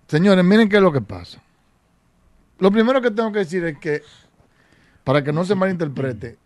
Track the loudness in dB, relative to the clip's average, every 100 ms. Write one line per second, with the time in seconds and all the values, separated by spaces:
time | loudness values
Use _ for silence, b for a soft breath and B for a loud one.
0 | -4 0 4 4 4 4 4 4 4 2
1 | -6 -12 -16 -20 _ _ _ _ _ _
2 | _ _ _ _ _ -2 0 2 2 2
3 | 0 -2 -4 -4 -4 -4 -6 -8 -6 -6
4 | -8 _ _ _ _ b b b b b
5 | -2 -2 0 -4 -2 -2 -2 -2 -6 -6
6 | -8 -8 -14 -18